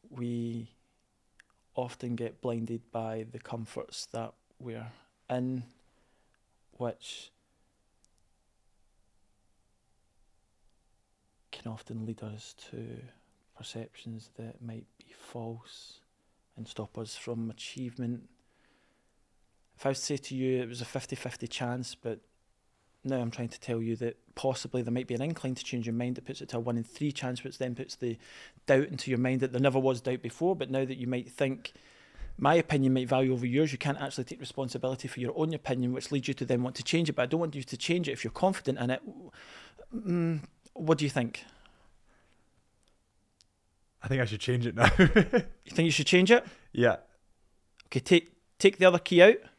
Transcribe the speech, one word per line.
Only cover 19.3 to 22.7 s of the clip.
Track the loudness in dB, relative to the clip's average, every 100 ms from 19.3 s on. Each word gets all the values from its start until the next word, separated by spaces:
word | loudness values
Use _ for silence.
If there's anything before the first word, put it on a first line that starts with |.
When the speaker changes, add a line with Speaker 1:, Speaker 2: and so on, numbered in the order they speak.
| _ _ _ _ _
Speaker 1:
If | -4
I |
was | -2
to | -4
say | -4
to | -4
you | -4 0 0
it | -2
was | -8
a | -8
fifty | -8 -6 -8
fifty | -8 -8 -10
chance, | -4 -4 -4 -6
but | -8 -8 -8 _ _ _ _ _